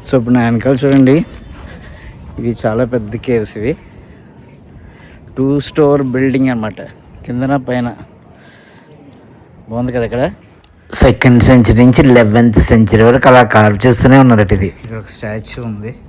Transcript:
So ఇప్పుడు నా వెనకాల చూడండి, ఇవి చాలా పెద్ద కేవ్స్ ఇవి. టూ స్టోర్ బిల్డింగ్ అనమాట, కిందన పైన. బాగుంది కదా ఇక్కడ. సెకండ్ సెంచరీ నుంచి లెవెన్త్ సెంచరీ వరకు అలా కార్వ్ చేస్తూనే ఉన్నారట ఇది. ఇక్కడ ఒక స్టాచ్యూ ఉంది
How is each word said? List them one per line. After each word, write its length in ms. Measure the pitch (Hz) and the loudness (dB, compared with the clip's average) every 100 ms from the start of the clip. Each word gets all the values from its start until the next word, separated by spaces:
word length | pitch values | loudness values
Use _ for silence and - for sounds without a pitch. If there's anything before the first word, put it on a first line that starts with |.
| - | -6
So 40 | 131 | -6
ఇప్పుడు 140 | 117 123 | -4 -4
నా 60 | 117 | -2
వెనకాల 280 | 117 123 135 | -4 -4 -4
చూడండి, 340 | 139 139 131 143 - - - - - - - - - - - - | -2 0 2 0 -4 -12 -20 -20 -20 -20 -20 -20 -20 -20 -20 -10
ఇవి 120 | 120 113 | -8 -6
చాలా 200 | 117 110 123 | -6 -4 -4
పెద్ద 220 | 123 104 113 120 | -4 -8 -12 -4
కేవ్స్ 280 | 120 107 107 | -4 -4 -8
ఇవి. 140 | 107 165 - - - - - - - - - - - - - - - - | -8 -8 -12 -20 -20 -20 -20 -20 -20 -20 -20 -20 -20 -20 -20 -20 -20 -6
టూ 100 | 135 143 139 | -2 -2 -4
స్టోర్ 340 | - 147 143 135 | 0 0 2 -2
బిల్డింగ్ 360 | 123 135 123 131 | -2 -2 -2 -2
అనమాట, 280 | 120 107 98 - - - - - | -4 -8 -12 -20 -20 -20 -20 -12
కిందన 300 | 123 131 139 127 | -8 -4 -4 -4
పైన. 200 | 123 120 - - - _ - - _ _ - _ - - - - - _ - - | -6 -6 -10 -20 -20 _ -20 -20 _ _ -20 _ -20 -20 -20 -20 -20 _ -20 -12
బాగుంది 240 | 113 123 123 | -8 -6 -4
కదా 100 | 113 | -6
ఇక్కడ. 140 | 120 151 202 - _ _ _ _ - | -4 -6 -6 -20 _ _ _ _ 0
సెకండ్ 380 | 135 - 127 120 104 | 2 2 2 4 6
సెంచరీ 320 | 127 113 113 123 | 4 4 4 4
నుంచి 180 | 123 143 123 | 4 4 4
లెవెన్త్ 420 | 110 110 120 107 - | 4 2 2 2 2
సెంచరీ 320 | 120 107 110 113 | 2 2 4 4
వరకు 180 | 127 135 | 4 4
అలా 100 | 127 113 107 | 4 4 2
కార్వ్ 240 | 107 101 127 | 2 2 0
చేస్తూనే 340 | 117 131 135 | 2 4 4
ఉన్నారట 300 | 131 113 98 - | 4 4 2 0
ఇది. 100 | 101 - | -4 -8
ఇక్కడ 140 | 113 113 | -16 -16
ఒక 80 | 104 - | -16 -14
స్టాచ్యూ 420 | 110 110 104 - 117 | -12 -12 -12 -14 -12
ఉంది 220 | 104 107 123 | -12 -14 -16